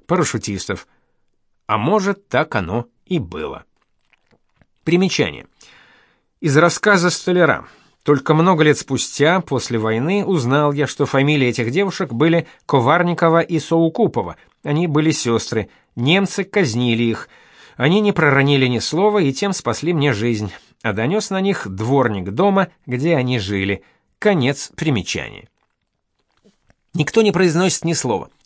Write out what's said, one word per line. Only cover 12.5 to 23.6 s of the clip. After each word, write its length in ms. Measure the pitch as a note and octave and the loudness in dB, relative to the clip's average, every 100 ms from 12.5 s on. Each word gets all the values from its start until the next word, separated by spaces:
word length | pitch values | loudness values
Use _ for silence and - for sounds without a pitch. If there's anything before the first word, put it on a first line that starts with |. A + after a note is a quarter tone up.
| - - | -10 -2
Коварникова 760 | C#3 A#2+ E3+ F3 E3 E3 E3 | 0 2 2 0 0 2 2
и 200 | - E3 | 0 -2
Соукупова. 760 | - E3+ E3 D#3+ G#3 - F2 - _ _ | 0 2 2 2 -2 -2 -6 -10 _ _
Они 260 | - D3 F3 | -4 -2 0
были 240 | D3 D#3 | 0 0
сестры. 580 | D#3 B2 A2+ - A2+ G2+ _ _ - | 0 0 0 -2 -6 -6 _ _ -4
Немцы 480 | B2+ F#3 G3 - | 2 2 0 -4
казнили 600 | F#3+ G#3 D3+ A2+ B2 A2+ | -4 0 0 0 0 0
их. 260 | A#2 A2 - - _ - - - | 0 -2 -8 -20 _ -20 -18 -4
Они 240 | C3 G3 | 0 2
не 100 | G#3 | 2
проронили 560 | F3 D3+ C3+ C#3 C#3 B2+ | 2 2 4 4 2 2
ни 120 | A#2+ | 0
слова 400 | - D#3 G#3 G#3 | -2 0 2 2
и 120 | C#3+ | 0
тем 220 | C3 G3+ | -2 -4
спасли 400 | F#3 A#2+ A2+ D#3 | -4 -4 -4 -2
мне 180 | E3+ C#3+ | 0 0
жизнь. 400 | G#2 A#2 A2 G#2 - _ _ | 0 -2 -2 -4 -10 _ _
А 100 | A2+ | -6
донес 380 | G2+ A#2+ G#3 - | -2 -2 -2 -2
на 100 | F#3+ | -2
них 260 | G3 - G2+ | -2 -2 -6
дворник 640 | F#2+ A2 C#3 B2 G2+ F2+ | -6 0 2 2 -2 -6
дома, 360 | A2+ G3+ G3 F#3 _ - | 0 2 2 0 _ -8
где 300 | B2 D#3 D#3 | -4 0 0
они 240 | B2 B2 | 0 -2
жили. 440 | F#2+ G2+ | -2 -2